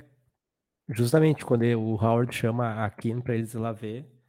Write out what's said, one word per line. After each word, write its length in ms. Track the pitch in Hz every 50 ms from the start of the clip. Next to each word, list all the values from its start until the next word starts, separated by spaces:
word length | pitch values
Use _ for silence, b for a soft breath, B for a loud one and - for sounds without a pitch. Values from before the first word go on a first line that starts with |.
| - _ _ _ _ _ _ _ _ _ _ _ _ _ _ _ _ -
justamente 560 | 113 107 120 120 156 156 156 156 147 - -
quando 180 | - 127 117 117
ele, 120 | 120 117
o 200 | 113 110 113 113
Howard 380 | 107 113 113 113 117 123 120 -
chama 520 | - - 113 113 120 123 117 107 110 110
a 40 | 104
Kim 300 | - - - 117 110 123
pra 140 | 123 131 120
eles 180 | 113 113 104 -
ir 40 | 117
lá 140 | 110 113
ver. 360 | 110 104 113 107 110 123 160 - _ _ _